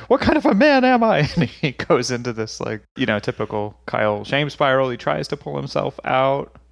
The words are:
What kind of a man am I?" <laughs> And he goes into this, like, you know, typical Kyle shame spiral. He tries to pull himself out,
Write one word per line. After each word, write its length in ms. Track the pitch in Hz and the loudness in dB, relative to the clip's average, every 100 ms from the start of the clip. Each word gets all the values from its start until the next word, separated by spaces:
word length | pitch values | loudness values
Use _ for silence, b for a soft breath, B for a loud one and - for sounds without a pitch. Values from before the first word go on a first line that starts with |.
| B | B
What 120 | 254 | 2
kind 140 | - 302 | 4 2
of 80 | - | 2
a 80 | |
man 300 | 196 302 269 | 4 6 6
am 200 | 254 247 | 4 4
I?" 240 | 226 160 151 | 4 2 2
<laughs> 40 | 175 | 0
And 80 | |
he 280 | - - 147 | -2 -2 -6
goes 380 | - - 143 120 | -4 0 0 0
into 220 | 120 120 | -4 -4
this, 260 | 113 110 - | -6 -8 -6
like, 220 | - 107 _ - | -8 -8 _ -4
you 100 | 123 | 0
know, 120 | 104 | 0
typical 600 | 131 - 110 107 104 - - | -2 -6 -4 -4 -6 -10 -6
Kyle 380 | 117 107 104 | -2 0 -2
shame 240 | 104 139 147 | -2 -2 -2
spiral. 380 | - 143 131 131 | 0 0 2 0
He 60 | 120 | -4
tries 320 | 147 143 143 | -4 -4 -6
to 80 | 147 | -8
pull 200 | 147 143 | -8 -8
himself 440 | 139 - - - | -6 -4 -4 -6
out, 520 | - 131 135 139 - - _ | -2 0 0 -2 -6 -16 _